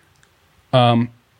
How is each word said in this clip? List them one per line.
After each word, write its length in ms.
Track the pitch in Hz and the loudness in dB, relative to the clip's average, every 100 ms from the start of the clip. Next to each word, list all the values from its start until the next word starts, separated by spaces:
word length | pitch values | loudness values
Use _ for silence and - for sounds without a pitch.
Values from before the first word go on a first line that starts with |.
| _ _ _ _ _ _ _ | _ _ _ _ _ _ _
um, 360 | 131 120 117 120 - _ _ | 0 0 0 -4 -10 _ _